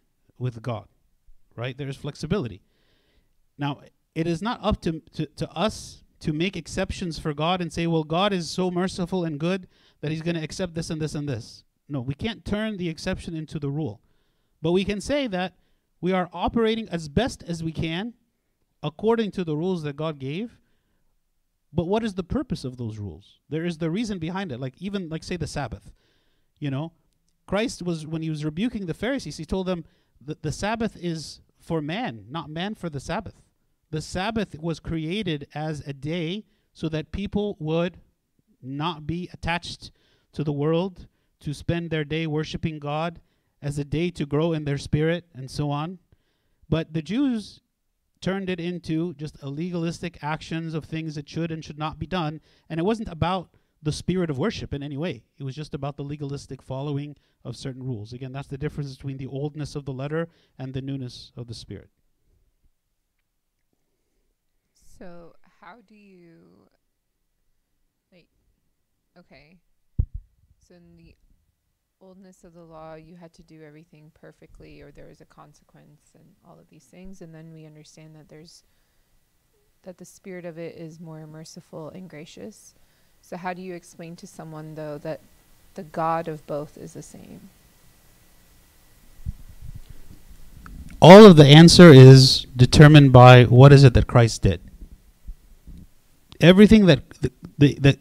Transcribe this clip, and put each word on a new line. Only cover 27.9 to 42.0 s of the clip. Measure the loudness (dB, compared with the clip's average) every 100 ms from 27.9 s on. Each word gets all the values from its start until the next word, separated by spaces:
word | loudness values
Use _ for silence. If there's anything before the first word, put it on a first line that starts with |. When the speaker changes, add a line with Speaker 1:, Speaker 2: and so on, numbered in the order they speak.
| -8 -8
Speaker 1:
when | -8
he | -8
was | -8
rebuking | -8 -6 -6 -6 -10
the |
Pharisees, | -8 -8 -8 -10 -14
he |
told | -8 -6 -6
them | -8 -10 _ _ _
that | -18 -10
the | -10
Sabbath | -8 -8 -6 -8 -8
is | -10 -10 -12 -20 _ _
for | -8 -8
man, | -6 -8 -10 -12 -14
not | -16 -12
man | -10 -10
for | -10 -12
the | -12
Sabbath. | -10 -10 -12 -20 _ _ _ _ -14
The | -12
Sabbath | -10 -8 -6 -6 -8 -8
was | -10 -10
created | -8 -8 -8 -8 -6 -8 -10
as | -12 -10 -10 -12
a |
day | -12 -10 -8 -8 -10 -16 _ _
so | -10 -8
that | -8 -10
people | -10 -6 -6 -6 -8
would | -6 -4 -4 -8 -20 _ _ _ _ _
not | -14 -8 -8 -8 -10
be | -10 -12
attached | -12 -8 -8 -8 -18 -20 _ _ _ _
to | -10
the | -6
world, | -4 -2 -2 -4 -10 -20 _ _ _
to | -14
spend | -10 -6 -6 -6
their | -8